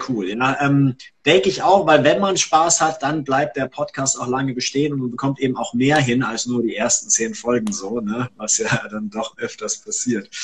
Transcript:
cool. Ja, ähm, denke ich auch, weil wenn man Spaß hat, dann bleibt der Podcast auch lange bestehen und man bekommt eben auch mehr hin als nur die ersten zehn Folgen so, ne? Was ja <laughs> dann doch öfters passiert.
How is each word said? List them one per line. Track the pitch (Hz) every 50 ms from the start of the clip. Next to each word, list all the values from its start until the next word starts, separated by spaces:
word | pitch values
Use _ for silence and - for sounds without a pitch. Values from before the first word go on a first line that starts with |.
| - -
cool. | 127 107 95 90
Ja, | 104 117 127 131 135 135 143
ähm, | 143 143 143 139 135 127 - - - _ _ -
denke | 143 160 190 - 202
ich | - - 151
auch, | 165 190 202 175
weil | 160 156 147 131
wenn | 196 - 196
man | 196 196 190 165
Spaß | - - - 160 165 170 165 -
hat, | 160 160 - - -
dann | 135 151 160 139
bleibt | 135 135 135 147 147 - 143
der | 131
Podcast | 127 - - 147 147 - - 135 - - 127
auch | 127
lange | 123 127 131 139 135 123
bestehen | 123 120 - - 135 147 151 143
und | 139
man | 127 123
bekommt | 117 - - 139 139 -
eben | 139 131 127 -
auch | - - -
mehr | 120 127 139 147 151
hin | 143 123 120 127 131
als | 110 113 110 -
nur | 123 123 120 113
die | 110 98
ersten | - 113 120 - - - 107
zehn | - - 113 113 110
Folgen | - - 117 123 120 110 107 98
so, | 92 95 98 113 120
ne? | 110 104 110 120 123 120 -
Was | - 107 107 -
ja | - 110 104 - - -
<laughs> | 98
dann | 104 107 107 104
doch | 104 110 110 - -
öfters | - 120 107 - - 107 104 -
passiert. | - - 107 107 - - 127 117 104 98 - - -